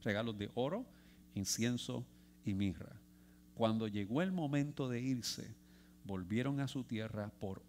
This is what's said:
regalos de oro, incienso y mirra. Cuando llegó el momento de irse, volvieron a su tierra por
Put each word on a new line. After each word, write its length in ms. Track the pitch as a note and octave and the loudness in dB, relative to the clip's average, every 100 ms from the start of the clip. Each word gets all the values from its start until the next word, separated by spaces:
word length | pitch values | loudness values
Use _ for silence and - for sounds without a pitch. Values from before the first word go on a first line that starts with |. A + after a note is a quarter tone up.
regalos 320 | - G2+ A#2 G#2+ | 0 2 2 -2
de 140 | G2+ - | -2 0
oro, 320 | C3 F#3+ C4 - - - - - | 0 0 -6 -14 -20 -20 -8 -4
incienso 680 | G2 - A#2 A#2+ - B2 B2 - - - | 0 2 2 0 -2 -4 -6 -12 -20 -8
y 120 | - G2 | -2 2
mirra. 440 | G2 E2+ - - - - - - - | 2 0 -6 -14 -18 -20 -20 -20 -14
Cuando 340 | - A2 A2 A2 | 2 4 4 2
llegó 360 | G#2 G2 B2 | 0 2 2
el 80 | F#3+ | 2
momento 580 | F#3 D3+ C#3+ C#3+ C#3+ C3+ | 2 2 2 2 0 -2
de 100 | A#2+ | 0
irse, 540 | B2+ B2+ A2 - - A2+ - - - - - | 0 0 0 -4 -8 -12 -18 -20 -20 -14 -6
volvieron 540 | F#2+ F2 G#2+ B2+ C#3+ | -4 0 2 2 0
a 80 | C3+ | 0
su 160 | C3 | -2
tierra 480 | A#2+ A2 A2 G#2+ G#2 - | -4 -4 -2 -4 -6 -6
por 220 | G2 F#2+ | -6 -6